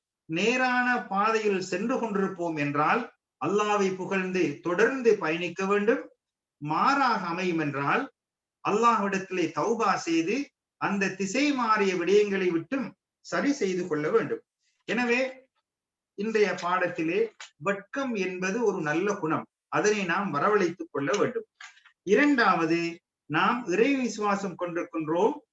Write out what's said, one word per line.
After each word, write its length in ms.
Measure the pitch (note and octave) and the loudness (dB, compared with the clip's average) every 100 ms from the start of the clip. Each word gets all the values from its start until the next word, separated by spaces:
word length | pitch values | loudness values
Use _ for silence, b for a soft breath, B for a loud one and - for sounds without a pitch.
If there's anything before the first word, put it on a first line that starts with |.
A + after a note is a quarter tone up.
| _ _ | _ _
நேரான 840 | - E3 G#3+ B3+ B3+ B3 B3 A#3+ - | -8 -2 0 2 2 2 2 0 0
பாதையில் 540 | - G#3+ A3 G#3 F#3+ | 0 2 2 2 0
சென்று 360 | - - A#3 B3+ | -2 -2 0 -2
கொண்டிருப்போம் 640 | A3 G3 F#3+ E3+ E3+ D#3 | 0 0 0 -2 -4 -2
என்றால், 540 | C#3+ C#3+ D#3 A3+ A#3+ _ _ - D3 | 0 2 2 2 -2 _ _ -6 -2
அல்லாவை 480 | G3+ G#3 G3+ F#3+ | 0 2 2 2
புகழ்ந்து 640 | F#3 F3+ F#3+ F#3 F#3 D3+ - | 0 -2 -2 0 0 0 -2
தொடர்ந்து 580 | - F#3 A#3 C4+ A#3 G#3 | -2 2 2 4 4 4
பயணிக்க 480 | D#3+ E3+ F3 F3 F#3+ | 2 -2 -4 -4 -2
வேண்டும். 440 | G3+ G#3 C#4+ - _ _ _ _ _ | 0 0 -2 -4 _ _ _ _ _
மாறாக 680 | D3 E3 A3+ C#4 B3+ G#3 F3 | -4 0 2 4 2 0 -2
அமையும் 320 | F3 F#3 E3 | -4 -2 0
என்றால், 540 | D3 C#3 C#3+ G#3 C#4 _ _ _ _ _ D3+ | -2 -2 0 0 -2 _ _ _ _ _ -2
அல்லாஹ்விடத்திலே 800 | G#3 A#3 A3+ G3+ F#3+ - F#3 D#3+ | 2 4 2 0 -4 -4 -4 -2
தௌபா 420 | D3 F3+ A#3 G#3 | -2 -2 0 0
செய்து 560 | F3+ F3 E3 E3 B3+ C#4+ _ _ - | 0 0 0 0 -2 -4 _ _ -6
அந்த 380 | E3 G3+ F#3+ | -4 -2 -2
திசை 380 | F#3 F#3+ C4 D4 | -2 -4 0 0
மாறிய 420 | B3+ A3+ G#3+ G3 | 0 0 2 2
விடயங்களை 540 | F3 E3+ G#3 G#3 F#3+ F3+ | 0 4 4 4 2 0
விட்டும் 460 | E3 C#3+ C4+ A3 - _ _ | 0 -2 -6 -6 -12 _ _
சரி 320 | - E3+ C#4 | -6 -2 0
செய்து 340 | C#4 G3 F3+ F3 | 0 0 -2 -2
கொள்ள 240 | D3 D#3 | -2 0
வேண்டும். 320 | A3 C#3 A2+ - _ _ _ | 0 0 -6 -10 _ _ _
எனவே, 640 | - G#3+ A#3+ A#3+ C4 - - _ _ _ _ _ _ | -6 -2 0 0 0 -6 -20 _ _ _ _ _ _
இன்றைய 400 | - G#3+ A3 G3 | -8 -2 2 2
பாடத்திலே 800 | F3+ F3 F#3 F3+ F3 D#3+ F#3+ A3+ - - - | 0 -2 0 0 -2 -2 0 -2 -4 -20 -8
வெட்கம் 580 | D#3+ G3 - C#4 C4 | -4 -4 -6 -6 -4
என்பது 500 | G#3+ F#3 F3+ F#3 A3+ | -4 -4 -4 -4 0
ஒரு 160 | G#3+ F#3+ | 0 0
நல்ல 340 | D3+ D#3+ G3+ | -2 0 0
குணம், 320 | G3 D#3+ D3+ - _ _ | -2 -2 -2 -6 _ _
அதனை 360 | D3 G3+ G#3 | 0 2 0
நாம் 300 | F3+ F3 G3 | 0 -2 -2
வரவழைத்துக் 560 | C#3+ F#3+ G#3 E3+ - - | 0 2 2 0 -2 -8
கொள்ள 280 | C#3 C#3+ - | -6 -2 0
வேண்டும். 280 | - - - - B B B _ | -2 -2 -10 -16 B B B _
இரண்டாவது, 1000 | F3 A3 D4 C4+ G#3+ E3+ D#3+ E3+ E3+ E3+ _ _ - | 2 4 4 4 4 2 2 0 -2 -8 _ _ -4
நாம் 380 | D#3 G3 B3 A3 | 0 0 0 0
இறை 280 | F3+ C4 | 2 2
விசுவாசம் 640 | C4+ A#3+ G#3 G#3 G3 F#3+ E3 | 2 -2 -2 -2 -2 -4 -6
கொண்டிருக்கின்றோம் 760 | F3+ E3+ D#3 E3 D3+ E3+ A3+ D4 - | -6 -6 -6 -6 -2 2 2 0 -10